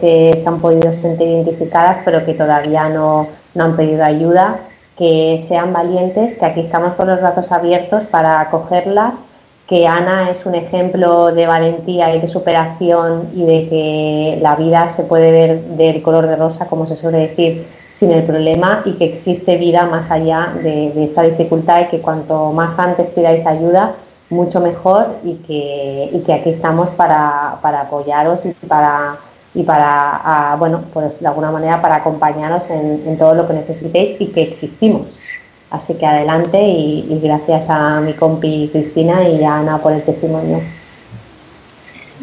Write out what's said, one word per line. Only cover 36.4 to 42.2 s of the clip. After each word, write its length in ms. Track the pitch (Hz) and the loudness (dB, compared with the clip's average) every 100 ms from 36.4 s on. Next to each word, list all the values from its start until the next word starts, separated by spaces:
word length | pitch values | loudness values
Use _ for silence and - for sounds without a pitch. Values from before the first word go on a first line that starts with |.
| 170 190 | 0 2
y, 480 | 208 170 151 151 - | 2 2 0 -2 -4
y 100 | 156 | -2
gracias 480 | 156 151 151 160 160 | 0 -2 0 -2 0
a 320 | 156 151 151 | 0 0 0
mi 140 | 156 | -2
compi 560 | 151 160 160 160 151 147 | 0 0 0 -2 -2 -2
Cristina 560 | 156 147 165 165 185 180 | -2 -2 0 2 2 2
y 160 | 156 | 2
a 140 | 151 151 | 2 0
Ana 180 | 156 156 | -2 0
por 160 | 156 | 0
el 100 | 151 | 0
testimonio. 560 | 151 156 160 160 160 165 165 - - - - - - - - - - - - - - - | -2 -4 -2 -4 -4 -4 -6 -14 -20 -20 -20 -20 -20 -20 -20 -20 -20 -20 -20 -20 -20 -18